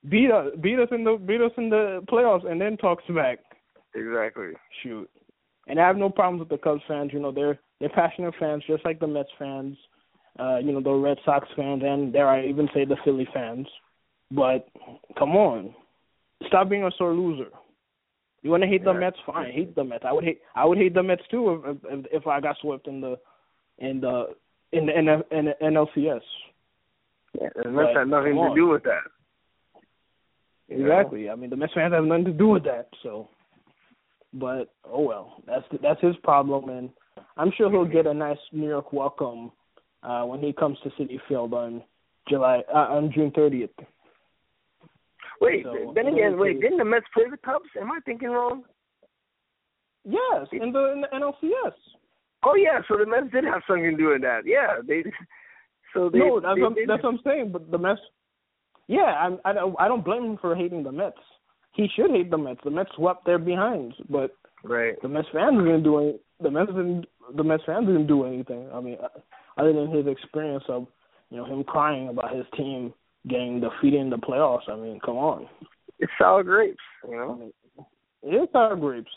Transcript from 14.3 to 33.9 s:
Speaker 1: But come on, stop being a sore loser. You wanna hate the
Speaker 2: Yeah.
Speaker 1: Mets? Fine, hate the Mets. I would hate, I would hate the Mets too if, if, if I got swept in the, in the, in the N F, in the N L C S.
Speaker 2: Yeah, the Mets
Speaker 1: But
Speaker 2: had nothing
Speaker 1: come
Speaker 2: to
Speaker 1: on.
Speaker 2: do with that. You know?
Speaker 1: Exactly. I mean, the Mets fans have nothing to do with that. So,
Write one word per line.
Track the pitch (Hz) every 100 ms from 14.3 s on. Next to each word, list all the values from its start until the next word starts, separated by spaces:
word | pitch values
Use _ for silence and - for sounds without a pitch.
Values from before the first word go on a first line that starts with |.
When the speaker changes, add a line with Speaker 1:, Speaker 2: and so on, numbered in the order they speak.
Speaker 1:
But | 135 131 131 - - - - _ -
come | 143
on, | 185 196 113 95 - _ _ _ _ _ _ -
stop | 185 190
being | 202
a | 190 -
sore | 180
loser. | 170 180 147 104 - _ _ _ _ _ _ _ _
You | 147
wanna | 170 190
hate | 190 190
the |
Speaker 2:
Yeah. | 180
Speaker 1:
Mets? | 180 185 -
Fine, | - 123
hate | 127 175 156
the |
Mets. | 131 120 127
I |
would | 147
hate, | 165 - _ -
I | 151
would | 185
hate | 185
the | 175
Mets | 185 180 -
too | 240 226 165 135
if, | 143
if, | - 139 131 156
if | 156
I | 143
got | 143 143
swept | 147 139 -
in | 135
the, | 131 123 _ _ _ _ _ _
in | 131 135
the, | 127 123 117 - _ _ _
in | 165 156
the | 160
N | 156
F, | 156 -
in | 156 151
the | 143
N | 156 156
L | 151
C | 151 151
S. | 123 - - - _ _ _ _ _ _ _ _ -
Speaker 2:
Yeah, | - -
the | -
Mets | 135 156
Speaker 1:
But | 143
Speaker 2:
had | 131
nothing | 147 143
Speaker 1:
come | 147 165
Speaker 2:
to |
Speaker 1:
on. | 143
Speaker 2:
do | 170
with | 147
that. | 127 82 - _ _ _ _ _ _ _ _ _ _ _ _ _ _ _ _
You | -
know? | 139
Speaker 1:
Exactly. | 175 202 107 104
I | 113
mean, | 123
the | 131
Mets | 156
fans | 156 165
have | 170 156
nothing | 165 180
to |
do | 156 214
with | 196
that. | 143 120 - -
So, | 120 107 107 _ _ _ _ _ _